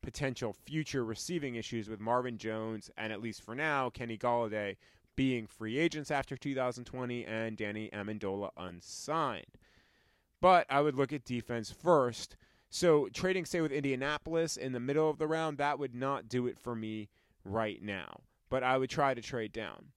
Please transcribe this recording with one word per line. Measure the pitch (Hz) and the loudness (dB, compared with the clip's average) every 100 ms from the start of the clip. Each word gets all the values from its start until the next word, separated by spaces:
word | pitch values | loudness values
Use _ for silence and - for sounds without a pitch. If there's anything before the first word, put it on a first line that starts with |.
potential | - - 143 123 120 98 | -12 -4 -4 -2 -6 -6
future | - 151 151 139 | -6 -4 -2 -2
receiving | 113 113 - 175 143 117 | -2 -4 -4 -4 -4 -6
issues | 107 117 104 | -4 -6 -6
with | 110 | -6
Marvin | 110 123 127 113 | 0 2 0 -4
Jones | 110 110 110 110 - - | -4 -4 -4 -6 -10 -8
and, | 110 | -6
at | 107 | -4
least | 117 104 | -6 -10
for | - | -10
now, | 120 156 143 131 | -4 0 0 0
Kenny | - 120 110 | -4 -8 -2
Golladay | 123 120 113 107 101 95 _ _ _ - | 0 2 2 -2 -4 -6 _ _ _ 0
being | 135 123 107 | 2 2 -2
free | - 110 123 | -8 -4 0
agents | 165 156 143 | 0 0 -2
after | 147 139 | -2 -2
two | 131 143 | -6 -4
thousand | 131 127 120 | -2 -2 -2
twenty | 120 127 123 120 - | -8 -6 -4 -4 -4
and | 110 113 107 | -4 -4 -4
Danny | 107 107 107 | -4 -4 -6
Amendola | 104 101 107 98 98 101 - | -6 -6 -4 -4 -2 -4 -8
unsigned. | 90 87 - - - 160 147 101 - - _ _ _ _ _ _ _ _ | -12 -12 -14 -12 -4 0 0 -2 -10 -20 _ _ _ _ _ _ _ _
But | 180 180 143 | 8 8 8
I | 135 | 4
would | 147 | 4
look | 131 135 | 4 0
at | 147 - | 0 -4
defense | 123 - 120 110 | -6 -2 -4 -4
first. | - 165 165 123 113 - - _ _ _ | -4 6 6 6 0 -10 -14 _ _ _
So | - 175 151 117 | 2 6 8 6
trading, | - 185 190 | 0 0 0
say, | 165 180 | 0 0
with | 160 | 2
Indianapolis | 143 139 127 135 151 - 165 165 - | 2 0 0 0 -2 0 0 0 -2
in | 131 | -4
the | 123 | -4
middle | 123 143 156 | 0 4 4
of | 147 | 2
the | 151 | 0
round, | 160 160 143 | 0 0 0
that | 143 139 | 0 0
would | 139 | -4
not | 120 135 139 113 | -2 0 -2 0
do | 123 123 | 0 0
it | - | -2
for | - | -6
me | 117 110 110 104 _ _ _ | -4 -4 -6 -10 _ _ _
right | - 104 110 98 | -4 0 0 -2
now. | 101 98 60 50 _ _ _ | -6 -6 -8 -14 _ _ _
But | 131 | 0
I | 127 131 | 2 2
would | 131 | 2
try | - 139 | 2 2
to | 123 | 2
trade | 113 127 110 | -4 -6 -4
down. | - 101 50 - | -6 -8 -10 -18